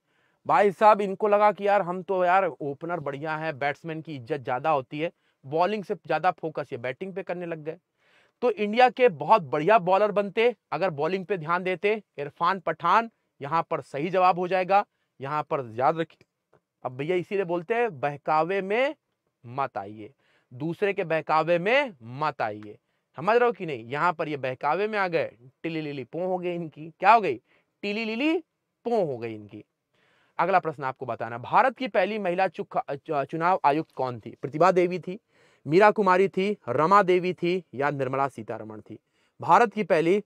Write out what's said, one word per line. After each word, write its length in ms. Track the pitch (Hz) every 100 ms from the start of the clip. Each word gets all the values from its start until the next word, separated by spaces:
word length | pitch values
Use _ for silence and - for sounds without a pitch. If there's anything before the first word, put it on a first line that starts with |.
| _ _ _ _ -
भाई 240 | 160 208
साहब 300 | 165 220 208
इनको 260 | 202 190 214
लगा 240 | 208 208
कि 160 | 202 202
यार 140 | 202
हम 220 | 175 185
तो 220 | 180 185 180
यार 200 | 185 185
ओपनर 540 | 131 147 143 165 170
बढ़िया 380 | 143 139 156 156
है, 160 | 160
बैट्समैन 480 | 135 143 139 165 160
की 140 | 160 143
इज्जत 220 | 117 151
ज्यादा 320 | 123 127 156
होती 300 | 147 127 147
है, 120 | 165 - _ _ 135
बॉलिंग 380 | 156 185 214
से 120 | 180 196
ज्यादा 360 | - 156 180
फोकस 380 | - 165 156 143
ये 60 | 127
बैटिंग 380 | 123 131 196 175
पे 80 |
करने 220 | - 175 170
लग 140 | 165
गए। 180 | 151 165 _ _ _ _ _ _
तो 100 | 247
इंडिया 380 | - 208 220 247
के 200 | 240 247
बहुत 320 | 147 147 214
बढ़िया 360 | 143 151 160 220
बॉलर 340 | 175 190 208
बनते 440 | 196 202 220 233 233 _
अगर 180 | 151 185
बॉलिंग 360 | 143 160 190 185
पे 120 | 196
ध्यान 260 | 156 175
देते। 400 | 180 180 202 220 - -
इरफान 420 | 143 - 170 190
पठान 500 | 165 160 170 202 233 _ _ -
यहाँ 260 | 135 165 160
पर 120 | 160
सही 280 | - 139 170
जवाब 300 | 185 185 175
हो 80 | 180
जाएगा, 380 | 185 185 196 208 _ _ -
यहाँ 220 | 131 151
पर 280 | 147 151 120 110
याद 240 | 135 165
रखिए। 580 | 165 _ _ _ _ _ _ _
अब 80 | 127
भैया 240 | 127 151 180
इसीलिए 280 | 165 196
बोलते 300 | 185 175 165
हैं 260 | 233 240 143
बहकावे 600 | 143 143 - 156 165 196
में 340 | 190 220 277 302 _ _ _ _ 117
मत 320 | 127 135 101
आइए, 360 | 101 110 104 _ _ _ _
दूसरे 400 | 123 156 165 202
के 100 | 196
बहकावे 560 | 165 160 151 156 160 175
में 340 | 185 269 277 156
मत 380 | 113 127 151 139
आइए, 380 | 117 107 104 107 _ _ _ -
समझ 220 | 175 233
रहे 80 | 240
हो 60 |
कि 140 | 233 165
नहीं? 200 | 127 117
यहाँ 280 | 143 175
पर 160 | 160 151
ये 80 | 143
बहकावे 500 | 127 127 147 170 214
में 120 | 214
आ 80 | 190
गए, 300 | 160 117 107 127 _
टिली 180 | 165 160
लिली 220 | 151 143
पों 220 | 120 160 185
हो 120 | 185
गई 180 | 180 175
इनकी। 380 | 165 147 160 -
क्या 140 | 190
हो 80 | 233
गई? 200 | 185 117 _ _ _ _
टिली 240 | 202 208 220
लिली 320 | 226 302 339 - _ _ _
पों 240 | 240 233 165
हो 100 | 120
गई 180 | 117 107
इनकी। 280 | 104 107 - _ _ _ _ _ _ -
अगला 220 | 170 185
प्रश्न 240 | 160 147
आपको 220 | 135 - 123
बताना, 320 | 113 113 117
भारत 400 | 117 175 262 233
की 100 | 254
पहली 320 | 214 190 220
महिला 280 | 185 180 190
चुखा-, 480 | - 196 185 - 143
चु-, 300 | - 147 139
चुनाव 340 | 160 165 190 147
आयुक्त 260 | 147 156
कौन 280 | - 127 120
थी? 160 | 113 -
प्रतिभा 300 | 135 151 175
देवी 280 | 185 180 180
थी, 200 | 180 180 _ _ _ _ 135
मीरा 240 | 165 214
कुमारी 360 | 208 190 185 196
थी, 300 | - 196 202 -
रमा 340 | 123 160 202
देवी 300 | 180 180 180
थी 300 | 175 175 180 -
या 160 | 113 139
निर्मला 380 | 143 127 135 139
सीतारमण 540 | - 107 113 107 107
थी? 180 | - 107 _ _ _ -
भारत 320 | 123 185 233
की 100 | 214
पहली 400 | 190 170 165 208